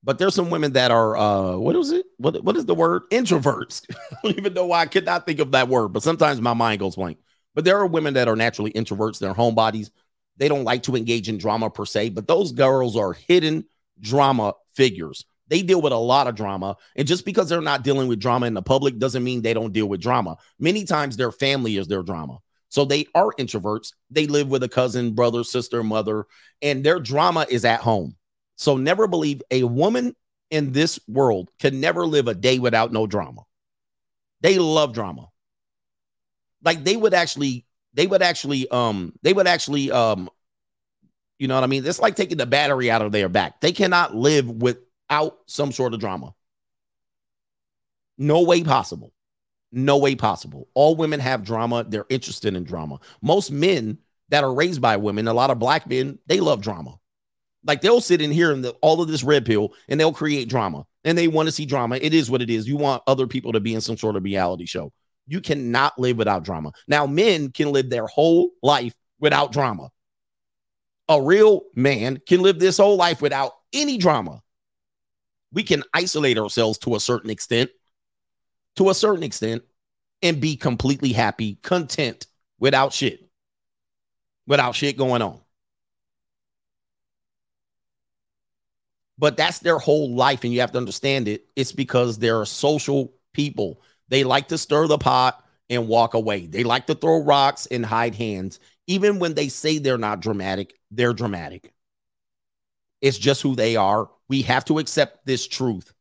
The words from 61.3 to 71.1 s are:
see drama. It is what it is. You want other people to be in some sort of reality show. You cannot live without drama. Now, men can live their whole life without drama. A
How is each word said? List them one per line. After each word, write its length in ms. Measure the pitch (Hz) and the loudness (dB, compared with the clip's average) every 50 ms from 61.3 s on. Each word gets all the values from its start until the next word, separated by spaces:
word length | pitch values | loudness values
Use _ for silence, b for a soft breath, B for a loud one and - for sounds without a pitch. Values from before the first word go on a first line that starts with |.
| 156 156 156 160 | 2 2 0 0
see 140 | 151 - 156 | -2 -6 -6
drama. 320 | 139 143 135 123 117 123 131 | -4 -2 -2 -2 -2 -4 -2
It 120 | 135 156 151 | -2 2 2
is 160 | 160 143 113 | 2 2 2
what 120 | 127 127 | -2 -2
it 80 | 123 113 | 0 0
is. 180 | 117 110 107 117 | -2 -2 -2 -4
You 100 | 139 147 | -4 -2
want 260 | 147 139 135 120 _ - | 0 0 -2 0 _ 0
other 200 | 135 131 131 117 | 0 2 0 -4
people 260 | - 131 - 120 113 | -4 -8 -6 -2 -4
to 60 | 113 | -2
be 140 | 101 113 110 | -2 -2 -4
in 80 | 110 | -4
some 160 | 104 - 117 104 | -4 -6 -6 -4
sort 180 | - 110 104 | -4 -4 -4
of 80 | 101 90 | -2 -4
reality 420 | 98 98 98 92 87 92 82 87 | -4 -2 0 0 -2 -2 -4 -8
show. 260 | 85 - - 78 - _ _ _ _ _ _ _ - | -10 -8 -10 -10 -10 _ _ _ _ _ _ _ -10
You 120 | 147 190 | -10 -10
cannot 580 | - - 156 143 131 120 117 127 135 143 - - | -4 -4 -4 -4 -2 -2 0 0 0 0 0 -2
live 200 | 127 127 123 113 | -2 0 0 0
without 260 | 110 104 101 92 80 | 0 0 0 -2 -2
drama. 300 | 92 92 80 78 76 b b b b | -6 -8 -8 -8 -10 b b b b
Now, 200 | 143 147 147 139 | 0 0 0 0
men 440 | 139 160 208 226 190 160 147 135 | 0 2 2 2 2 2 -2 -6
can 200 | - - 156 147 | -4 -4 -2 0
live 180 | 143 135 131 131 | 2 0 0 0
their 180 | 120 120 110 110 | -2 -4 -4 -4
whole 440 | - - 151 165 165 170 180 359 - _ | 0 2 4 6 6 4 4 2 -2 _
life 320 | - 139 143 131 120 120 - _ _ _ _ _ | 2 2 2 4 0 -4 -10 _ _ _ _ _
without 340 | 143 151 143 143 147 135 110 | 0 2 4 4 0 0 0
drama. 360 | 147 139 123 107 85 69 - _ _ _ _ _ _ _ _ _ _ _ _ _ _ _ _ _ _ _ _ _ _ _ | -2 -2 -2 -4 -6 -12 -16 _ _ _ _ _ _ _ _ _ _ _ _ _ _ _ _ _ _ _ _ _ _ _
A 140 | - | 2